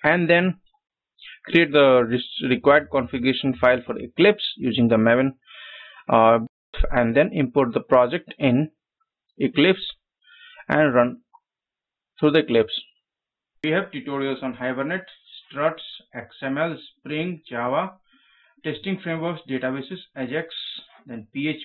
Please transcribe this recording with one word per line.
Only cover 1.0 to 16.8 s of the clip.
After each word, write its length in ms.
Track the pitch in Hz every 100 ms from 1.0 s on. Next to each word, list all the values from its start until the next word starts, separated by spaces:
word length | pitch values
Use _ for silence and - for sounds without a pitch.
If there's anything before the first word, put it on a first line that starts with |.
| _ _ - - -
create 260 | 165 156
the 320 | 143 135 127 117
res-, 400 | 123 - - 127
required 400 | 127 143 147 -
configuration 640 | 135 123 131 127 127 139 -
file 200 | 127 127
for 140 | 123 104
Eclipse 460 | 120 - 202 208 - -
using 320 | 127 107 117
the 80 | 110
Maven, 340 | 113 123 135 - _ - - - - - -
uh, 360 | 113 113 117 117 _ _ - -
and 240 | 127 117 123
then 140 | 175
import 420 | 165 127 143 123
the 60 | 113
project 520 | - 127 123 165 - -
in 320 | 139 123 156 _ _ _ _ _ _ -
Eclipse 460 | 127 143 175 185 - - _ _ _ _ - - -
and 260 | 147 151
run 220 | 123 120 - _ _ _ _ _ _ _ _ _ -
through 140 | 151
the 80 | 151
Eclipse. 380 | 139 117 107 - - _ _ _ _ _ _ _
We 60 | 156
have 200 | 175 190
tutorials 520 | 143 143 139 135 131
on 120 | 131
Hibernate, 500 | 117 127 127 143 185 - - _ - _
struts, 340 | 139 156 160 - - _
X 220 | 120 - -
M 140 | 135 143
L, 220 | 165 147